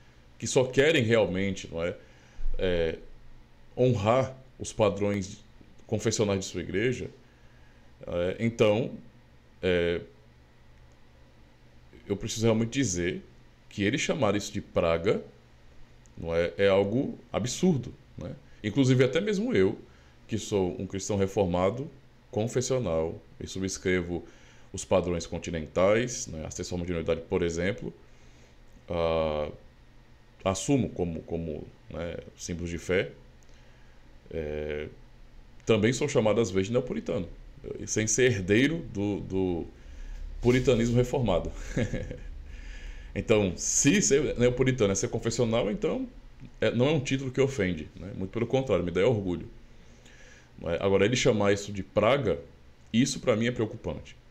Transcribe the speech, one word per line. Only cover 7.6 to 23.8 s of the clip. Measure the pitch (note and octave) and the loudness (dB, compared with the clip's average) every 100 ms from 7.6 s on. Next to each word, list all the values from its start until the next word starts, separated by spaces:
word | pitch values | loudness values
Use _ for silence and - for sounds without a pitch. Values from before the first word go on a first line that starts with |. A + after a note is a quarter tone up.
| - - - - - | -20 -20 -20 -18 -6
é, | F2 F2+ - | -2 -2 0
então, | A2+ A2+ A2 G#2 - - - - - - - - | -2 4 4 4 0 -6 -16 -20 -20 -20 -20 -4
é, | F#2 F2 E2+ E2+ - - - - - - - - - - - - - - - - - - - - - | 0 2 2 -2 -6 -20 -20 -20 -20 -20 -20 -20 -20 -20 -20 -20 -20 -20 -20 -20 -20 -20 -20 -14 -6
eu | G2 | -6
preciso | A2+ A2 A2+ | -4 0 2
realmente | A2 A2+ | 2 0
dizer | C3+ A#2 F2 F2 F#3+ - - - - - | 0 -2 0 -2 -4 -10 -20 -20 -20 -12
que | - | -2
ele | G2+ C3 | 0 0
chamar | - E3+ G#2+ G2+ | -2 0 2 0
isso | - | -2
de | G2+ | -8
praga, | - G2 E2+ E2+ F#2 G3 - - - - - - - - - - | -4 0 2 2 2 0 -2 -18 -20 -20 -20 -20 -20 -20 -20 -10
não | E2 E2 | -2 0
é, | E2+ - | 0 2
é | G2 | 4
algo | G2 G2+ A#2+ - - - | 4 4 0 -2 -6 -6
absurdo, | - A#2+ - F#3 C#3 - - - - | -4 -2 0 2 2 -2 -12 -18 -12
né? | - D3 - - | -12 -12 -18 -6
Inclusive, | G#2 A2 B2+ B2+ | -2 2 4 6
até | B2+ D#3+ | 4 2
mesmo | G#3 G3 B3 | 0 0 2
eu, | C#3+ F#2+ - - - - - - | 4 2 0 -12 -20 -20 -20 -8
que | G#2+ | -6
sou | - G2+ F2+ - | -2 0 0 -2
um | F#2+ | -6
cristão | G2 - G2+ | -6 -2 0
reformado, | G2 A2 F2+ F2 F#2+ B2 D#3 - - - - | 0 2 2 4 2 0 -8 -12 -20 -20 -8
confessional, | G#2+ A#2+ C3 - C3 G2+ D#2+ E2 G#2+ - - | -4 -2 0 0 0 0 0 -2 -4 -14 -16
e | F2 | -12
subscrevo | F#2+ F#2+ - | -6 -6 -4